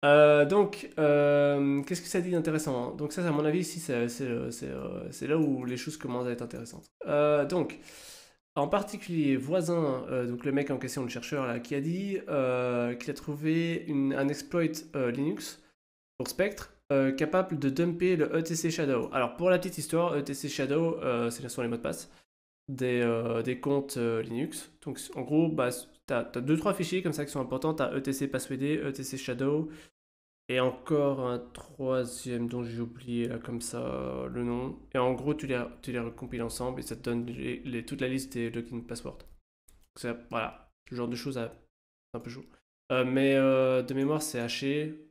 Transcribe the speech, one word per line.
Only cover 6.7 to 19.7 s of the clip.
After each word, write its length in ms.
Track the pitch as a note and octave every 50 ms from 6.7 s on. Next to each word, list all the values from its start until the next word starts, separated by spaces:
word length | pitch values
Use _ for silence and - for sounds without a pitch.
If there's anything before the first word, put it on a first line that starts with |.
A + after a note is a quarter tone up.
| - - - - _ _ -
Euh, 400 | - C#3+ D3 D3 D3+ D3+ D3 C#3+
donc, 320 | C#3 F3+ F3+ D3+ - - - - - - - - - - - - - _ _ _ _ _
en 100 | - C#3
particulier, 680 | C#3+ - G3+ G3 - - G3 - - F3 D#3+ D3+ C#3 C3+
Voisin, 680 | B2+ B2 C#3 E3 F#3 E3+ D#3+ F3 E3+ D#3+ C#3+ C3 B2+ B2+ -
euh, 180 | C3 B2+ B2
donc 180 | B2 A#2+ A#2+ -
le 60 | C#3+
mec 220 | C3+ C#3 C#3+ C#3 C#3+
en 60 | B2
question, 260 | B2+ B2+ - C#3+ C3
le 40 | A#2
chercheur, 380 | - A#2+ A#2+ - - C#3+ C3+
là, 140 | B2 A#2 A#2+
qui 160 | A#2+ - D3
a 40 | C#3+
dit, 380 | C#3 D#3+ E3+ F#3 G3 G3+ G3 F#3 -
euh, 680 | - E3 C#3+ C3 B2+ B2+ B2+ B2 B2 B2 A#2+ A#2+ A#2+ B2
qu'il 160 | B2 - - C#3+
a 20 |
trouvé 720 | C#3 - - D3 D3 D3+ D#3 D#3+ E3 E3+ E3+ E3 - -
une, 280 | - D3+ C#3 C#3 C3+ C3+
un 120 | C3+ C#3
exploit, 380 | C#3 D3 C#3+ - - - F3 - D#3 D#3+ - - - -
euh, 160 | D3 C3 A#2+ A#2+
Linux 500 | C3 C#3 D3+ G3 G3+ - - - - - _ _ _ _ _ _ _ _ _ _ _
pour 80 | -
Spectre, 480 | - - - F#3 G#3 G#3 - - - - _ _ _
euh, 220 | C#3+ C#3 C3+ C3+ C3+
capable 440 | C3+ D#3 D3+ - F#3 F#3 - E3+
de 140 | D3 C3+ C3+
dumper 460 | C3+ C3+ E3+ F3 E3+ E3+ F3+ F#3 F#3
le 180 | E3 D3+ - -
E 80 | D#3+ E3
T 140 | D#3+ E3+
C 160 | D#3+ - E3 D#3+
Shadow. 360 | - E3 C#3 C3 A#2+ A2+ - -
Alors, 240 | C3+ B2+ A#2 -
pour 120 | - E3+ F#3
la 100 | F#3 F3+
petite 200 | F3+ F#3+